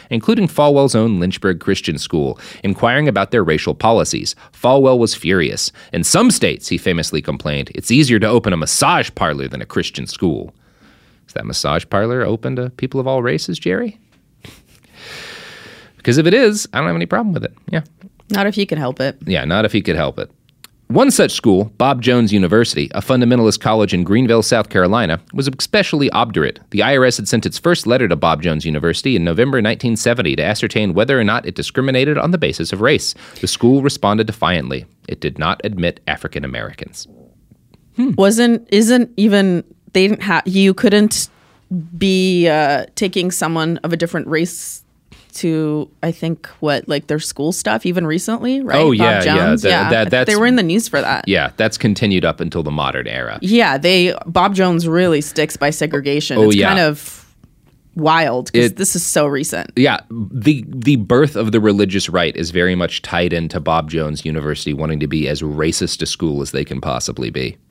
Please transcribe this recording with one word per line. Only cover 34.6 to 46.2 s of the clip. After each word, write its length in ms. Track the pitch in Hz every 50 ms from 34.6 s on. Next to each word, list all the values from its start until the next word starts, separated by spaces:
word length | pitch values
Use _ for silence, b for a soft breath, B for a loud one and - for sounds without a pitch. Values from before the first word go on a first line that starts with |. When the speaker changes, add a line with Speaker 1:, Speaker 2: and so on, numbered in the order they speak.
| 67 62 67 64 - - _ _ _
Speaker 1:
It 140 | - - -
did 180 | - 76 - -
not 220 | 78 82 98 - -
admit 380 | 107 107 92 87 85 80 - _ -
African 360 | 73 - - - - - 71
Americans. 640 | 67 64 58 55 - - - - - - - - - - - - _ _ _ _ _ - _ _ _ - _ _ _ _
Hmm. 160 | - 247 269 175
Speaker 2:
Wasn't, 500 | - 190 202 220 226 240 240 233 226 233 - -
isn't 380 | 202 220 214 247 247 240 - -
even, 460 | - 202 214 202 202 196 190 180 170 - - - _ _ - -
they 160 | 190 190 196
didn't 140 | 214 - -
ha-, 200 | 202 180 165 -
you 300 | 185 180 190 196 190 190
couldn't 540 | - - - - 208 208 214 - - - b b b b b b b b _ 185 175 160 165 175
be, 520 | 165 190 196 190 185 185 185 185 175 170 170
uh, 380 | 151 156 151 139 143 131 - - _
taking 340 | - 214 190 - 202 170 185
someone 460 | 180 - 175 160 165 165 160 160 170 - -
of 80 | 160 170
a 40 |
different 300 | 165 170 170 - 165 135
race 560 | - 160 160 170 170 - - - - - - - _ _ _ _ _ b b b b -
to, 560 | - - 170 160 156 156 151 151 151 143 - _ _ -
I 80 | 165
think, 380 | 170 -